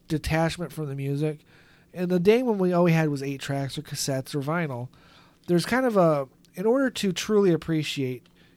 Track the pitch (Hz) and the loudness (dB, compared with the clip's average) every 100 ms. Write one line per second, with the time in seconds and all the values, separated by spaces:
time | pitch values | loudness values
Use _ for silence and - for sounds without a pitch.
0 | - 151 - 160 165 175 151 156 147 139 | -6 -4 0 0 0 -2 -8 -8 -8 -6
1 | 139 143 156 147 _ _ _ _ _ 170 | -4 -2 -2 -4 _ _ _ _ _ -6
2 | 180 180 185 240 254 208 180 175 175 160 | 0 2 4 4 2 0 2 4 4 4
3 | 156 139 139 135 - 139 135 - - 143 | 2 -2 -6 -6 -6 -4 -4 -8 -10 -6
4 | - 131 131 147 135 175 156 120 127 _ | -4 -4 -4 -6 -4 -2 -4 -6 -10 _
5 | _ - _ _ - 175 - 247 254 208 | _ -20 _ _ 0 0 2 0 2 4
6 | 165 143 131 _ _ - 220 269 262 - | 4 2 -4 _ _ -4 0 2 0 0
7 | 202 175 - 208 196 160 - 160 147 143 | -2 -2 0 4 4 2 0 -2 -2 -4
8 | 127 123 - _ _ | -4 -6 -14 _ _